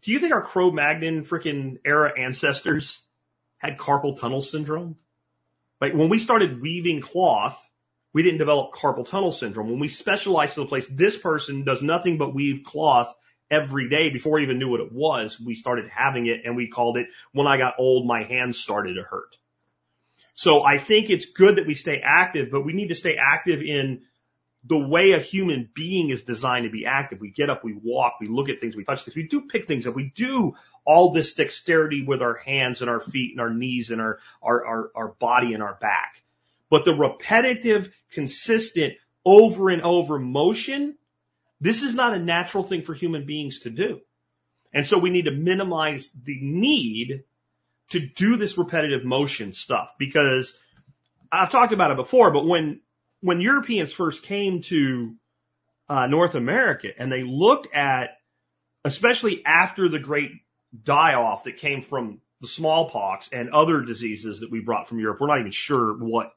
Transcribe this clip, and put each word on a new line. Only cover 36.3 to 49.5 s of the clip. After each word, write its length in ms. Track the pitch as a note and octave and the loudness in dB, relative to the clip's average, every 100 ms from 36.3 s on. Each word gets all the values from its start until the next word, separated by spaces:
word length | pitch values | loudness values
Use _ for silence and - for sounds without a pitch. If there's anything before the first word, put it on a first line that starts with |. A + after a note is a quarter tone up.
| _ _ _ _ D3+ | _ _ _ _ 4
But 80 | |
the 100 | C#3+ | 4
repetitive, 1040 | D3+ C#3+ - - A3+ B3+ B3 A#3+ G#3 F#3 _ _ | 2 0 -2 0 2 2 0 0 0 0 _ _
consistent, 840 | - C#3 - - A3+ A3 E3+ C#3+ - _ _ | -10 -8 -8 0 0 0 -2 -2 -4 _ _
over 460 | F3+ G3+ A3 F3+ F#3+ | 10 10 10 6 0
and 120 | F3 | 2
over 380 | E3+ F3 E3 D3 | 2 2 2 -4
motion, 800 | B2+ C#3 E3 A3 - C#4 C#4+ D4 _ _ _ _ _ _ | -2 2 2 2 -4 -4 -4 -8 _ _ _ _ _ _
this 220 | D3+ A3+ | 0 0
is 120 | C#4 A#3 | -2 0
not 180 | A#3+ | 0
a 60 | G3 | 0
natural 460 | E3+ E3+ F3 G3 F#3+ | 0 0 0 -4 -4
thing 160 | F3+ | -6
for 120 | D#3+ | -6
human 320 | D3+ F3 D#3+ C#3 | -6 -4 -4 -6
beings 340 | D3+ D3 C3+ | -8 -8 -10
to 100 | A#2+ | -12
do. 320 | A2+ G#3+ F#3 _ _ _ _ _ _ _ | -4 -4 -4 _ _ _ _ _ _ _
And 120 | C#3+ C#3+ | -2 2
so 120 | G3 | 4
we 120 | F3+ | 4
need 140 | F3+ | 2
to 80 | D#3+ | 0
minimize 800 | C#3 E3 F#3 F#3+ E3 D#3 C#3+ - | -2 0 0 0 0 -2 -2 -10
the 260 | B2+ B2 C3+ | -16 -12 -8
need 840 | C#3 E3 B3 D4 B2 G#2+ B2 C3+ - _ _ _ _ _ _ | -4 0 2 2 0 -6 -6 -8 -12 _ _ _ _ _ _
to 80 | F3+ | -6
do 340 | C3+ - G3 A#3 | -6 0 2 2
this 220 | G#3 F3 | 0 -2
repetitive 480 | E3+ E3 D3+ C3+ B2 | -2 0 0 -2 0
motion 480 | C3 C#3+ - G#2 | 0 0 -4 -10